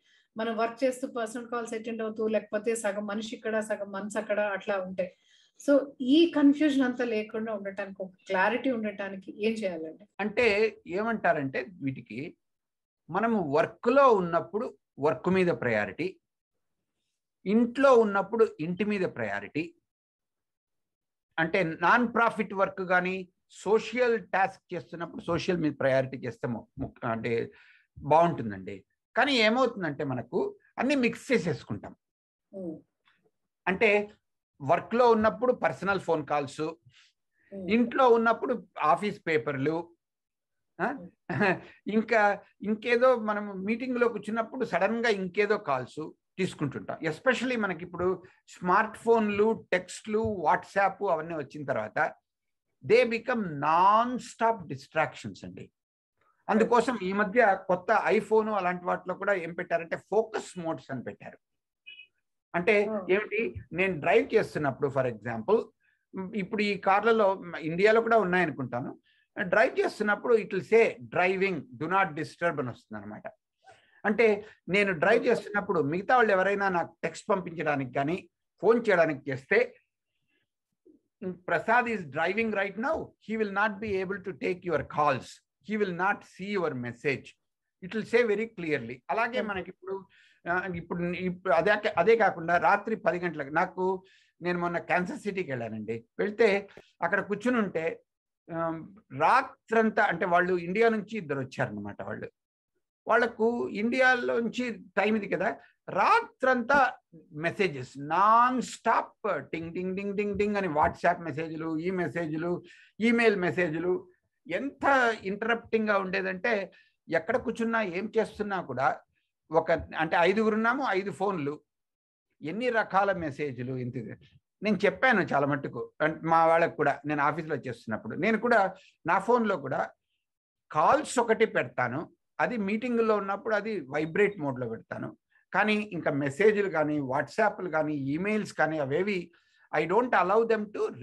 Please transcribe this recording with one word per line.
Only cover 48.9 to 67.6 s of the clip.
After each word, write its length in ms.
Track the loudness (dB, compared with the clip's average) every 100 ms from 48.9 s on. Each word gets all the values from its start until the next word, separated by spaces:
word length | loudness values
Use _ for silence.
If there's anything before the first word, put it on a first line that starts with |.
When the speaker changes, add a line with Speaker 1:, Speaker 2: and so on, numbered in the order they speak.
| -2
Speaker 2:
ఫోన్లు, 720 | 4 4 4 2 2 2 0
టెక్స్ట్లు, 500 | -2 -2 -14 -4 -2 0 0 2
WhatsApp 500 | 2 0 0 0 0 -2
అవన్నీ 200 | -2 -2
వచ్చిన 300 | -8 -8 -8
తర్వాత 340 | -4 -4 -2 -2 -2 -4 _ _ _ _ _ _
they 180 | 2 4
become 380 | 4 0 -2 -2 -2 -2
non-stop 960 | 2 4 6 6 2 -2 -8 -2 0 0 -4
distractions 680 | -12 -6 -2 -2 -2 -12 -12
అండి. 200 | -14 -16 -18 _ _ _ _ _ _ _ 0
అందుకోసం 500 | 2 4 2 2 -2
ఈ 100 | -2
మధ్య 460 | 0 0 4 4 4 0
కొత్త 240 | -2 2 0 2
iPhone 400 | 0 2 0 2
అలాంటి 300 | -2 -2 -4
వాటిలో 300 | -4 -4 -4
కూడా 200 | -6 -2
ఏం 180 | -2 -2
పెట్టారంటే 420 | -8 -4 -4 -4 -8
ఫోకస్ 540 | -4 -2 -2 -4 -10 -10
మోడ్స్ 320 | -8 -8 -8
అని 120 | -10
పెట్టారు. 360 | -10 -14 -16 -20 _ _ _ _ -20 -20 -20 _ _ _ _
అంటే 200 | -4 2 2
Speaker 1:
Hmm. 260 | 2 -2 0
Speaker 2:
ఏమిటి, 260 | 0 0 -4 -4 -6 -8
నేను 220 | -2 -2 0
డ్రైవ్ 340 | 2 2 4
చేస్తున్నప్పుడు 540 | 0 0 -2 -4 -2 -2
for 180 | 0 -2
example, 460 | -2 -8 -6 2 2 0 _ _ _ _ -12 -8
ఇప్పుడు 280 | -6 -4 -2
ఈ 120 | 0 0
కార్లలో 480 | 2 4 4 4 4 0 -6 -8